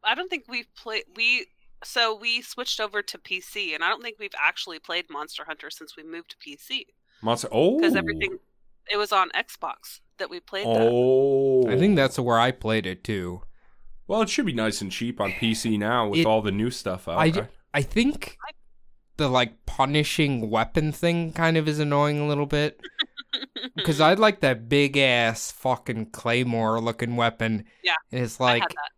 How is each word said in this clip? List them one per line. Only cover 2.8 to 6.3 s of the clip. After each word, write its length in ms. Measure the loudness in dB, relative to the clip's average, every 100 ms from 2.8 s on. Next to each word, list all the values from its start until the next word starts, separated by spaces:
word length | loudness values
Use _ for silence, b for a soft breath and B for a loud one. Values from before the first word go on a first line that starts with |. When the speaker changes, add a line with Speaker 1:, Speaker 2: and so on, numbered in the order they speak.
Speaker 1:
over 220 | -4 -4
to 160 | -6 -12
P 220 | -10 -10
C, 340 | -10 -10 -8
and 80 | -2
I 40 | 0
don't 140 | -2
think 140 | -6 -12
we've 120 | -14 -2
actually 380 | -2 -2 -10 -12
played 280 | -6 -6 -6
Monster 340 | -10 -10 -12 -12
Hunter 240 | -12 -12
since 260 | -16 -18 -20
we 60 |
moved 280 | -16 -16 -16